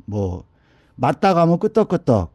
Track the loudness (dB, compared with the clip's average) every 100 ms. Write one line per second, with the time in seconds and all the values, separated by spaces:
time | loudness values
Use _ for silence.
0 | -10 -6 -4 -6 -14 _ _ _ _ -4
1 | -4 0 0 2 2 2 0 -2 0 -2
2 | 0 0 0